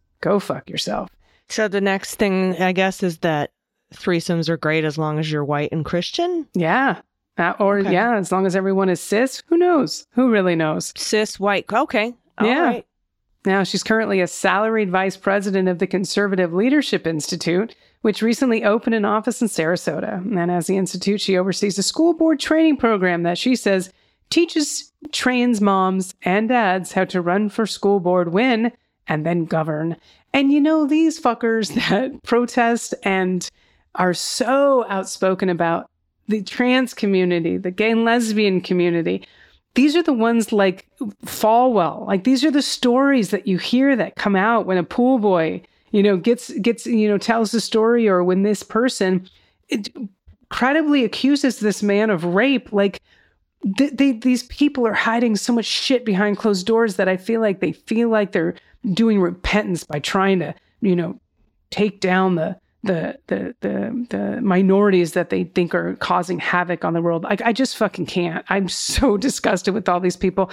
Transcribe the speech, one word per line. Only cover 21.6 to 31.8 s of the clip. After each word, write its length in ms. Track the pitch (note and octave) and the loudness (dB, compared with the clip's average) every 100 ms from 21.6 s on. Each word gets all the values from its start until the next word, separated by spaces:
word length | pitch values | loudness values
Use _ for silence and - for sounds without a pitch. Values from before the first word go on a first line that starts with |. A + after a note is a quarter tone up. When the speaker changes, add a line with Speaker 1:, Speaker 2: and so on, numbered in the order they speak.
| G3+ F#3 | -2 -2
Speaker 1:
a 60 | |
school 300 | F#3+ - E4 | -4 0 2
board 280 | E4 D#4+ D4 | 2 2 0
training 340 | - D#4 D#4+ C#4+ | 0 2 2 2
program 480 | A#3 G#3 F3+ E3+ | 0 2 0 0
that 140 | E3+ F3 | 0 0
she 180 | B3 B3 | 0 0
says 340 | G#3 F#3+ F3+ _ _ _ - | 2 0 -2 _ _ _ -4
teaches 640 | - E4+ D#4+ D4 - - _ D4 | 0 0 0 -4 -6 -12 _ -10
trans 480 | - B3+ B3 B3 A3 | -2 0 2 2 2
moms 520 | G3+ G3 F#3 F#3+ F#3 - | 2 4 2 0 -4 -6
and 260 | - G3+ A3 | 0 0 2
dads 420 | B3 G#3 F#3 E3+ | 2 2 0 -2
how 140 | - F#3+ | -2 -2
to 160 | F#3 | -2
run 260 | E3+ F#3 G#3+ | 0 0 0
for 180 | - G#3+ | -2 -4
school 360 | - G3+ G3+ | 0 2 2
board 320 | F3 F3+ F3 | 2 2 2
when 400 | F3 C4 A3+ A#3 - _ _ - | 2 2 2 0 -4 _ _ -6
and 180 | D#3 D#3 | -4 -2
then 200 | F3 D#3+ | -2 -2
govern. 500 | E3 D#3 D3+ D#3+ E3 _ _ _ | -2 -2 -4 -4 -6 _ _ _
And 180 | C4+ C#4 | 0 2
you 80 | D4 | 4
know, 260 | D4 D#4 D4 | 4 2 2
these 340 | D#4 D#4+ D4+ | 2 2 2
fuckers 540 | C4 A#3 A#3 A3+ G#3 | -2 0 0 0 -2
<laughs> 140 | - | -2